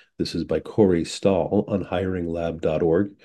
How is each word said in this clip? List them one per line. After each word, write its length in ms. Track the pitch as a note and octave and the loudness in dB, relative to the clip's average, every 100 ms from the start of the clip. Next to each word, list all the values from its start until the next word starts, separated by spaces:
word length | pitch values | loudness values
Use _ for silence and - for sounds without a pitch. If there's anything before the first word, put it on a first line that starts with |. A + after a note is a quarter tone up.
| _ - | _ -8
This 160 | E2+ F2+ | -6 -4
is 80 | |
by 160 | D#2 D#2+ | -2 -4
Corey 460 | - - G2+ F2 D#2 | 0 4 4 4 0
Stahl 600 | - G2 F#2 D#2+ G2+ - | 0 2 2 2 0 0
on 140 | G2+ | -4
hiring 460 | E2+ F2+ F#2+ F#2 E2+ | -2 -2 -2 -4 -4
lab 340 | E2+ E2 D#2+ | -4 -4 -2
dot 220 | E2 D#2 | -2 0
org. 320 | E2+ E2 G2+ - | 2 2 0 -6